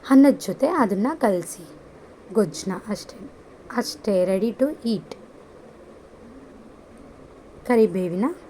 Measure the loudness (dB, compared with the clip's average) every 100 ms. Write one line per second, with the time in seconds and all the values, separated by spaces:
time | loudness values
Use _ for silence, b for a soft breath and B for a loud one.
0 | 6 6 8 4 -6 -2 0 0 0 0
1 | -2 0 0 0 -4 -14 -18 -20 -20 -20
2 | -20 -20 -6 -2 -2 -4 -8 -8 -8 -10
3 | -12 -18 -20 -20 -20 -20 -8 -6 -6 -6
4 | -2 0 2 0 -2 0 -2 -2 -4 -4
5 | -6 -20 -20 -20 -20 -20 -20 -20 -20 -20
6 | -20 -20 -20 -20 -20 -20 -20 -20 -20 -20
7 | -20 -20 -20 -20 -20 -14 0 4 4 2
8 | -4 -2 -4 -4